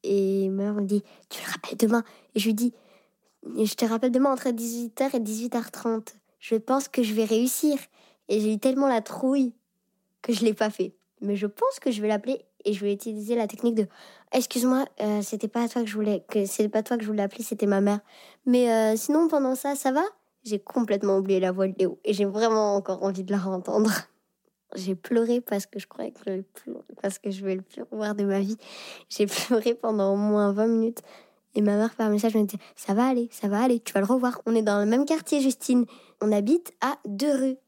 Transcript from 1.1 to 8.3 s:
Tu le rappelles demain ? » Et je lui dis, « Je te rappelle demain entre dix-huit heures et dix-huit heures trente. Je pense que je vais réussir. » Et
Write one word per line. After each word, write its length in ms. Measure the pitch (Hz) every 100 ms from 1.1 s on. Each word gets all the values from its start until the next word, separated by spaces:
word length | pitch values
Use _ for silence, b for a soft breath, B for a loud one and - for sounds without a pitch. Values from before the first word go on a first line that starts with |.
| B _
Tu 120 | -
le 80 | -
rappelles 260 | - - -
demain ? » 260 | 220 233 226 B B 220
Et 40 |
je 60 | 214
lui 80 |
dis, « 180 | 214 240 b b b b b b b
Je 300 | - 214 214
te 120 | - 226
rappelle 260 | 226 254
demain 200 | 247 277
entre 200 | 262 262
dix-huit 500 | 233 233 233 240 -
heures 140 | 269 262
et 40 |
dix-huit 360 | 214 220 240 240
heures 160 | 226
trente. 420 | - 233 226 220 - _ _
Je 200 | - 226
pense 300 | 220 269 277
que 140 | -
je 140 | 226 214
vais 100 | 220
réussir. » 540 | 226 254 - 302 277 - b b b
Et 100 | -